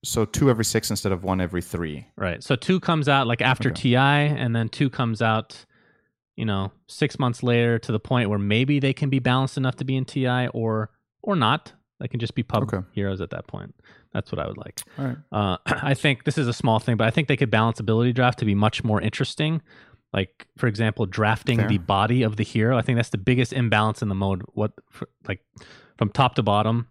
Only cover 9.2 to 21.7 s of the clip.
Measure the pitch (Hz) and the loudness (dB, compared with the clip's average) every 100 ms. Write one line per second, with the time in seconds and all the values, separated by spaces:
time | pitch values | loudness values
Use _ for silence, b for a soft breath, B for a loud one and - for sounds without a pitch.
9.2 | 127 127 135 - 131 - 131 135 131 143 | 2 2 0 -2 -4 -2 -4 -2 -2 -2
10.2 | 127 123 123 120 113 110 107 _ _ _ | 0 0 -2 -2 -2 -2 -4 _ _ _
11.2 | - 185 110 151 - _ _ _ 117 117 | -4 2 2 2 -4 _ _ _ -8 -6
12.2 | 113 - 117 110 104 95 90 - 98 95 | -4 -4 -2 -2 0 -4 -6 -6 -4 -4
13.2 | 87 - - 50 50 - b b b - | -8 -10 -12 -14 -14 -20 b b b -8
14.2 | - - 76 - - - - B 135 143 | -6 -8 -8 -10 -14 -16 -14 B -8 -8
15.2 | - 104 101 92 - - - 139 151 131 | -6 -2 -2 -2 -4 -2 0 0 0 0
16.2 | - 160 123 - 123 110 - 110 113 165 | -2 0 -2 0 2 2 2 0 2 0
17.2 | 147 139 120 110 113 - 110 110 123 123 | 0 0 2 4 2 0 0 2 2 2
18.2 | 123 - 107 101 107 - 113 107 107 - | 2 2 0 4 2 2 0 0 0 -2
19.2 | 131 - 156 160 B B B B _ 98 | -6 -2 -2 -2 B B B B _ -4
20.2 | 95 _ - - 123 104 110 104 98 101 | -4 _ -20 -2 -2 2 -2 0 -4 2
21.2 | 104 110 - 101 101 | 2 2 0 0 2